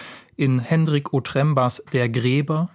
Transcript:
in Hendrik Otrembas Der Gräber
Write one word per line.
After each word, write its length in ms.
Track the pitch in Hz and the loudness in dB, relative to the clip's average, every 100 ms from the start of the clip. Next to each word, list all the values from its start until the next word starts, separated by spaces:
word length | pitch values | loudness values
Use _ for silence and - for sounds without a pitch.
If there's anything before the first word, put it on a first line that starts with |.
| - - - - | -20 -20 -16 -2
in 240 | 135 127 | 0 0
Hendrik 540 | 117 160 156 147 143 | 2 2 2 0 0
Otrembas 680 | 135 - 135 147 139 123 - - | -4 -2 0 2 2 2 -2 -4
Der 160 | 131 120 | 0 0
Gräber 600 | 120 123 139 147 156 175 | 0 0 0 0 -2 -4